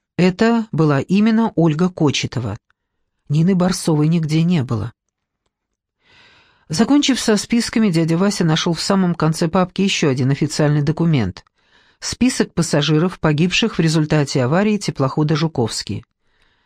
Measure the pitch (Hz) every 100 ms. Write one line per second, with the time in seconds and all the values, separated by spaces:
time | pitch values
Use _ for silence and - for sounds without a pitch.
0 | _ - 180 185 226 233 220 147 156 135
1 | - 190 214 220 226 - 165 151 180 -
2 | 151 127 - - 113 104 _ _ _ _
3 | _ _ - 147 170 190 180 185 - 151
4 | 151 170 156 156 165 180 123 113 104 -
5 | _ _ _ _ _ _ _ _ _ _
6 | _ _ - _ _ _ - 160 226 294
7 | 285 247 - 208 - 233 220 240 220 165
8 | 160 165 196 202 170 156 - 165 - 196
9 | 180 170 156 156 170 190 180 - 190 -
10 | 160 131 127 139 151 - 147 147 143 151
11 | 170 151 98 - - _ _ _ _ _
12 | - - 247 - 220 - 165 151 147 156
13 | 180 - 160 147 180 - 226 - 165 160
14 | 151 156 143 143 123 165 208 208 - -
15 | 135 - 151 156 160 147 113 - - 107
16 | - _ _ _ _ _